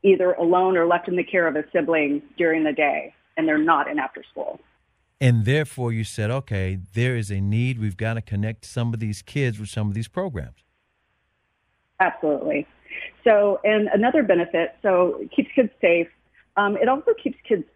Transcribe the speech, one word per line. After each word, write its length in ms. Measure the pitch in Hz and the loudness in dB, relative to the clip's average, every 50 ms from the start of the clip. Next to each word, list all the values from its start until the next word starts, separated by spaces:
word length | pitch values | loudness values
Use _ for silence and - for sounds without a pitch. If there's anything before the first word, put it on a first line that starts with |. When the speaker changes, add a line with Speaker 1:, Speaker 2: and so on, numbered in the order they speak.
Speaker 1:
either 300 | - 196 190 - 180 180 | 6 4 4 6 4 0
alone 460 | 180 - 170 170 180 180 185 185 190 | 2 2 2 2 4 4 4 2 2
or 80 | 175 165 | 2 2
left 240 | 170 175 170 170 - | 2 2 0 0 -2
in 80 | 175 | -2
the 60 | 180 165 | -2 -2
care 200 | - - 185 170 | 0 0 0 0
of 120 | 165 139 | 0 -2
a 80 | 151 151 - - | -2 -6 -2 -2
sibling 480 | 175 151 143 165 160 147 143 143 143 143 - _ | -2 0 2 0 0 2 0 -2 -4 -6 -10 _
during 260 | - 175 165 160 160 156 | -2 0 0 2 2 0
the 80 | 151 | 0
day, 420 | 143 156 151 143 147 151 139 139 _ _ _ _ _ | 0 0 0 0 0 -2 -6 -10 _ _ _ _ _
and 100 | - 160 | -2 0
they're 120 | 156 151 | 0 2
not 320 | 151 156 165 165 143 147 143 | 2 2 2 2 2 2 -2
in 100 | 147 151 | -2 -4
after 240 | 131 135 _ - - _ | -4 -4 _ -14 -20 _
school. 260 | _ - 76 76 76 76 - _ _ _ _ _ _ _ _ _ _ _ | _ -10 -8 -8 -10 -12 -20 _ _ _ _ _ _ _ _ _ _ _
Speaker 2:
And 240 | 139 127 120 113 104 | 2 2 2 2 2
therefore, 480 | 113 135 151 151 - - - 123 120 | 0 0 0 -2 -4 -8 -6 -6 -4
you 140 | 113 110 110 | -4 -4 -6
said, 260 | - - - 107 107 | -6 -6 -4 -4 -2
"Okay, 480 | 120 139 135 - 107 98 95 92 95 95 92 - - | -4 -4 -6 -6 -4 -4 -4 -4 -4 -8 -10 -8 -2
there 240 | 113 120 127 127 | -2 0 0 0
is 120 | 117 107 98 | -4 -4 -4
a 120 | 101 98 | -4 -2
need. 380 | 98 101 107 113 120 127 131 113 | -2 0 0 0 0 -2 -2 -2
We've 180 | 107 104 92 | -4 -6 -4
gotta 240 | - 110 110 113 113 | -4 -6 -4 -4 -6
connect 420 | 107 - 104 101 104 110 110 _ - | -6 -6 -4 -4 -4 -4 -6 _ -16
some 300 | - - 123 117 117 117 | -10 -6 -4 -4 -4 -4
of 80 | 110 | -4
these 200 | 113 107 104 - | -6 -6 -6 -8
kids 380 | - - - 147 139 123 107 104 | -12 -8 -4 -2 -2 -2 -2 -6
with 80 | 107 | -10
some 220 | 101 - 113 107 104 | -8 -6 -4 -4 -2
of 40 | 98 | -2
these 140 | 110 113 | -4 -6
programs." 560 | - _ - - 190 127 87 69 58 - _ _ _ _ _ _ _ _ _ _ _ _ _ _ _ _ _ _ _ _ _ _ _ _ _ _ _ _ _ | -6 _ -6 -6 -6 -6 -10 -10 -12 -16 _ _ _ _ _ _ _ _ _ _ _ _ _ _ _ _ _ _ _ _ _ _ _ _ _ _ _ _ _
Speaker 1:
Absolutely. 680 | 190 170 - - - 156 147 135 - - 151 147 - _ _ _ _ - - - - - _ _ _ | 0 0 0 -2 -2 -2 -2 -2 -2 -4 -4 -4 -6 _ _ _ _ -18 -16 -16 -16 -16 _ _ _
So, 340 | 240 214 208 202 202 196 - - | 4 6 6 4 2 0 0 0
and 240 | 214 214 214 214 202 | 2 2 2 2 2
another 340 | - 196 220 247 269 311 254 | 2 2 2 2 2 2 2
benefit, 520 | 190 190 175 175 175 - 165 170 170 - _ | 4 2 2 2 0 0 -2 -2 -2 -6 _
so 360 | - 208 185 180 180 175 - - | 0 2 4 4 2 2 0 -6
it 100 | - - | -10 -2
keeps 200 | - - - - - | -2 -2 -2 0 2
kids 180 | - 247 208 _ _ | 0 0 0 _ _
safe. 260 | - 175 170 170 165 - _ _ _ _ _ _ _ _ _ | 2 4 4 4 0 -4 _ _ _ _ _ _ _ _ _
Um, 220 | 196 202 202 208 | 0 0 0 2
it 100 | 196 - | 2 2
also 260 | 240 262 285 330 480 440 | 2 2 2 2 0 -2
keeps 240 | - - - - _ _ | 0 -2 -8 -8 _ _
kids 220 | - 220 180 147 _ _ | -2 -2 -2 -2 _ _